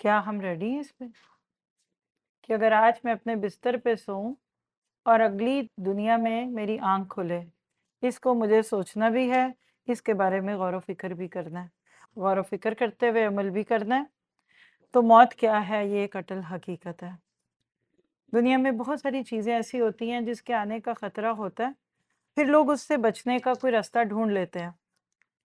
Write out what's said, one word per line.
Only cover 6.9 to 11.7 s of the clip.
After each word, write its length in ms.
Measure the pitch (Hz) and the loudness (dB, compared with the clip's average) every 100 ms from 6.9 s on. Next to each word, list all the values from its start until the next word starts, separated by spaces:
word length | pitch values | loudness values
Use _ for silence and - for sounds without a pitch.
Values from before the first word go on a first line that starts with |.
| 190 190 | 0 -2
खुले? 360 | - 175 175 170 _ _ _ _ _ | -6 -6 -6 -8 _ _ _ _ _
इसको 320 | 247 240 254 | -4 -2 0
मुझे 280 | 240 220 214 | 2 4 4
सोचना 480 | 220 208 180 208 226 | 2 -2 -4 -2 0
भी 180 | 226 254 | 2 2
है, 260 | 254 254 254 _ _ - | 2 0 -4 _ _ -6
इसके 260 | 233 - | -4 -2
बारे 260 | 208 190 190 | 0 0 0
में 160 | 190 202 | -2 -4
गौर 180 | 185 | -4
व 60 | 180 | -4
फिक्र 340 | 175 185 185 | -8 -10 -10
भी 140 | 170 180 | -10 -10
करना 320 | 180 165 170 | -10 -10 -10
है। 100 | 180 | -14